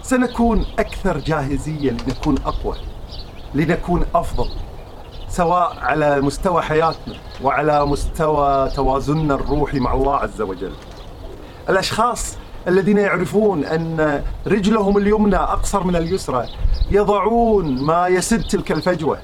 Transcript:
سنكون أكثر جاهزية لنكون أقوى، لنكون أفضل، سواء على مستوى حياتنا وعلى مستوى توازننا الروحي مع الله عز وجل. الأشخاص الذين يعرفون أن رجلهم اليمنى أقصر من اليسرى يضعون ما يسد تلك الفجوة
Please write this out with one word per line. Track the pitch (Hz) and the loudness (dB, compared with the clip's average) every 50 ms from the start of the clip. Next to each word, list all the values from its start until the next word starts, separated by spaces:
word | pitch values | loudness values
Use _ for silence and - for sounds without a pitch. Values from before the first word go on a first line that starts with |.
| - | -2
سنكون | - 262 254 254 240 - - 233 233 220 185 - - - - | 0 2 2 2 0 2 2 2 4 4 2 0 0 0 -2
أكثر | 214 - - - - 196 170 151 | -2 -2 -2 -4 -2 -2 -2 -2
جاهزية | 131 147 160 151 143 135 139 135 135 151 156 151 143 131 | 0 0 0 0 0 -2 -4 -4 -4 -4 -6 -2 -2 -2
لنكون | 117 117 113 123 123 - - 160 139 135 - | -2 0 -4 -4 -6 -2 0 0 0 0 0
أقوى، | - - - - 104 - - - - - - - - - - - - - - - - - | -2 -4 -2 -4 -4 -6 -6 -8 -10 -10 -12 -12 -12 -12 -12 -12 -12 -14 -14 -14 -6 -2
لنكون | 135 165 147 175 - - - 175 175 - - - | 0 2 2 0 -2 0 0 2 2 2 2 2
أفضل، | 170 170 - - - - - - - - - - - - - - - - - - - - - | 0 0 0 0 0 0 0 -2 -6 -8 -8 -10 -14 -14 -14 -14 -14 -16 -14 -14 -12 -10 -6
سواء | - - 175 165 175 180 180 160 - - | 0 0 2 2 4 2 2 0 -2 -4
على | - - 139 151 151 147 143 143 | -2 -2 0 2 2 2 2 2
مستوى | 135 143 139 - - 196 175 160 | 2 0 -2 0 -2 0 2 2
حياتنا | - - 151 156 165 165 151 - - - - - - - - - 131 | 0 2 0 2 2 2 0 -2 -10 -12 -12 -12 -14 -14 -12 -4 -2
وعلى | - - - 147 151 147 147 147 | 0 0 2 2 2 4 4 2
مستوى | 143 143 135 - - - - 160 156 156 151 143 139 139 135 135 - | 2 0 0 0 -2 -2 0 0 2 2 2 2 2 2 2 0 0
توازننا | - - 135 131 131 139 127 131 151 160 160 147 139 | 0 0 0 2 2 0 0 0 0 2 2 2 0
الروحي | 131 - - 139 147 143 139 147 143 | 0 0 0 0 0 0 0 0 -2
مع | 123 120 120 | 0 0 0
الله | 127 131 139 139 | 2 2 2 2
عز | 131 - 110 98 98 | 0 -2 -4 -4 -4
وجل. | 107 95 95 90 98 90 78 - - - - - - - - - - - - - - - - - - - | -4 -4 -4 -6 -8 -10 -10 -12 -14 -16 -16 -16 -16 -16 -16 -14 -14 -14 -14 -14 -16 -16 -16 -14 -4 0
الأشخاص | 170 190 185 - - - 220 247 220 - - - - - - - - - - 175 | 0 0 0 0 0 0 0 0 0 -2 -6 -8 -10 -12 -14 -14 -14 -8 -2 2
الذين | 180 190 185 175 208 202 | 2 2 4 4 4 4
يعرفون | 202 196 196 175 175 143 165 202 220 208 190 156 131 | 4 2 2 0 -2 0 2 2 2 4 2 0 -2
أن | - 160 165 165 165 165 160 156 151 143 139 139 - - - - 151 | -2 -2 -2 -2 -2 0 0 0 2 0 0 -2 -4 -6 -6 -2 0
رجلهم | 175 226 185 196 226 226 202 196 202 208 | 0 2 2 2 2 2 2 4 2 4
اليمنى | 202 202 208 214 208 202 190 | 4 4 4 4 4 4 4
أقصر | 175 151 135 196 196 - - - 202 175 | 2 2 0 0 0 0 0 0 0 0
من | 185 180 | 2 0
اليسرى | 170 165 165 185 185 - - 135 123 120 - - - - - - - - - | 0 0 0 -2 -4 -4 -2 -2 -2 -2 -4 -6 0 2 2 2 2 2 2
يضعون | 180 202 208 185 208 202 185 208 226 233 233 226 220 202 180 151 131 123 139 | 4 2 4 4 2 2 2 2 4 4 4 4 4 4 2 2 0 0 2
ما | 147 165 175 180 180 | 2 2 2 4 4
يسد | 180 185 175 - 226 190 165 | 2 2 4 2 2 0 2
تلك | - - 185 151 - | 0 -2 -2 0 0
الفجوة | 190 165 - 185 180 160 160 139 107 - | -2 0 2 0 0 0 0 -2 -2 -2